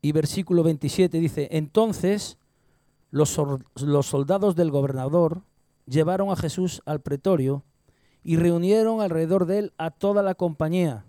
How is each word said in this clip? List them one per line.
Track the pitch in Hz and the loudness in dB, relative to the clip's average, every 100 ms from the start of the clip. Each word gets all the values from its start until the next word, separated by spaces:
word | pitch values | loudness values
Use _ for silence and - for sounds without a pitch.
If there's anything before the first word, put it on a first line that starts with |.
Y | 147 | 0
versículo | 151 147 - 185 175 | 0 -2 -4 0 2
veintisiete | 160 156 143 - 180 165 | 2 0 -4 2 2 2
dice, | 165 - 143 | -2 -2 -4
"Entonces | 160 151 214 226 160 180 208 - - _ _ _ _ _ _ _ | -4 0 2 2 0 0 -2 -4 -16 _ _ _ _ _ _ _
los | 139 151 | 0 0
sor-, | - 143 135 - - | 0 -2 -4 -8 -8
los | 143 143 135 | 0 0 0
soldados | 139 139 190 202 170 | -2 0 0 0 2
del | 165 | 0
gobernador | 139 139 131 131 170 165 165 _ _ _ _ - | 2 0 -2 0 2 2 -2 _ _ _ _ -2
llevaron | 139 160 190 196 | 0 2 0 -2
a | 180 | -2
Jesús | 160 - 185 - - | -4 -2 -4 -4 -8
al | 147 | -8
pretorio | - 139 190 175 131 143 - _ _ _ _ _ | -6 -4 0 2 0 -2 -8 _ _ _ _ _
y | - 165 | -2 2
reunieron | 170 170 180 220 220 226 | 2 2 2 2 2 0
alrededor | 202 160 160 190 175 | -2 -2 0 0 2
de | 196 | -2
él | 208 _ | -4 _
a | 160 | -8
toda | _ 196 208 | _ 0 2
la | 196 180 | 0 -2
compañía". | 175 151 160 180 170 110 | -4 -2 -2 0 0 -2